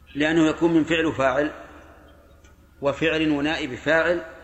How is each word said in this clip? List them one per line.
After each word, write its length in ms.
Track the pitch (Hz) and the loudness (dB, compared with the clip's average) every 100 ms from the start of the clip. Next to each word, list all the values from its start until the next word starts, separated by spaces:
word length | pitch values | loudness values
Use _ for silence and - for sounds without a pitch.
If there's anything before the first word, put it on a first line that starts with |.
| - | -14
لأنه 320 | 139 156 165 156 | -4 0 2 2
يكون 280 | 151 165 | 2 2
من 100 | 165 | 2
فعل 220 | 147 165 160 | 2 0 0
وفاعل 460 | 131 131 131 151 - - - - - - - - - - - - - | 0 0 2 -2 -6 -18 -20 -20 -20 -20 -20 -20 -20 -20 -20 -20 -4
وفعل 500 | 139 135 160 156 156 | -2 0 0 0 0
ونائب 440 | 143 147 156 143 | 0 0 -4 -6
فاعل 500 | 120 147 160 160 175 - - | -6 0 2 2 -2 -4 -18